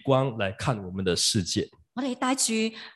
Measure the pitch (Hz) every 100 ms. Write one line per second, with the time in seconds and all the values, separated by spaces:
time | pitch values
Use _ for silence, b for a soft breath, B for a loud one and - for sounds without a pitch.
0 | 139 131 135 110 95 - 147 107 92 95
1 | 92 82 - 104 85 107 - - _ 247
2 | 269 247 254 269 - 226 220 B B